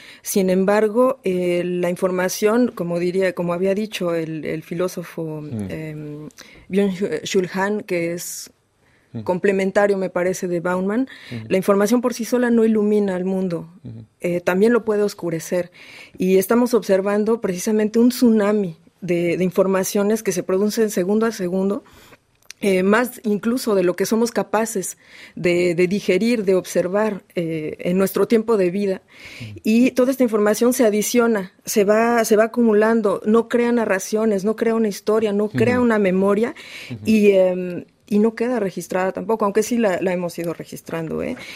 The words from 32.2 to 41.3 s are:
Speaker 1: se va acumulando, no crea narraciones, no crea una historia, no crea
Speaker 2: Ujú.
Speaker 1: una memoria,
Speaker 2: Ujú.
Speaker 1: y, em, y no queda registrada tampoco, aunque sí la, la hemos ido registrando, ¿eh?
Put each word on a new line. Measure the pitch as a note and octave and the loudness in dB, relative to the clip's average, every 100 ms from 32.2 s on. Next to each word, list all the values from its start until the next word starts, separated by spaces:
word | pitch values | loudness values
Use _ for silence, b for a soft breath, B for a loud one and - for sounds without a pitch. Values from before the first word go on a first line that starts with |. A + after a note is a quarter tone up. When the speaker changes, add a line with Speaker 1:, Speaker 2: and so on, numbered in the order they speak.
Speaker 1:
se | A3 G#3 | 2 2
va | |
acumulando, | A3+ A#3 A3+ G#3 G#3+ A3+ G#3 F3 G#3 | 2 2 4 4 4 2 2 0 2
no | A3+ A3+ | 2 2
crea | A#3+ A#3+ | 0 0
narraciones, | A#3+ G#3+ F#3+ - G#3+ A3+ G3 | 0 0 -2 -2 -2 0 0
no | G3 A3 | -2 -2
crea | A3+ | 0
una | A3+ A3 | 0 -2
historia, | F#3+ - A3 G#3+ | -4 -2 0 0
no | G3+ G#3 | 0 -2
crea | G#3 A3+ B3 | 0 2 2
Speaker 2:
Ujú. | |
Speaker 1:
una | A#3+ A3 | 2 2
memoria, | F#3+ F#3 G3 G3+ A#3 E4+ B B B | 2 2 2 2 0 -4 B B B
Speaker 2:
Ujú. | A#2 | -6
Speaker 1:
y, | G#2 A3 G#3 | 2 4 6
em, | G3 F#3 F3+ F3+ F3 - _ - | 6 4 0 -6 -8 -12 _ -2
y | G#3 | 2
no | A3 A3 | 2 0
queda | A#3 B3 | -2 -2
registrada | G3 F#3 F3 F#3 F#3 | -2 -6 -6 -2 -2
tampoco, | F#3 F3+ A3 G#3 | -4 -4 -2 0
aunque | G#3 | 0
sí | G#3+ A#3+ | 0 2
la, | G#3+ F3+ | 0 0
la | F#3+ | -2
hemos | F3+ F3 E3+ | -2 -4 -6
ido | E3+ | -8
registrando, | D#3+ D3+ D#3 - E3 D#3+ D#3+ | -8 -12 -16 -10 -8 -6 -6
¿eh? | - | -6